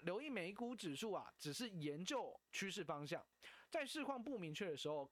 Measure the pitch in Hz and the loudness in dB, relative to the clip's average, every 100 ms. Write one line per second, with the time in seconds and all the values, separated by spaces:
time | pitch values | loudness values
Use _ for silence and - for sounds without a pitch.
0 | 165 196 302 226 170 208 240 247 180 135 | 0 0 0 0 0 -2 -2 0 0 0
1 | 226 180 - - 151 139 240 185 147 147 | 2 0 -2 -4 -4 0 -2 0 0 0
2 | 180 269 156 - _ - 190 185 165 151 | 0 0 0 -6 _ -2 0 0 0 0
3 | 147 156 - _ - - - 330 277 302 | 0 -2 -4 _ -16 -16 -2 0 2 2
4 | 277 269 233 247 165 151 196 139 151 151 | 0 0 0 0 0 0 0 2 2 2
5 | 135 | 0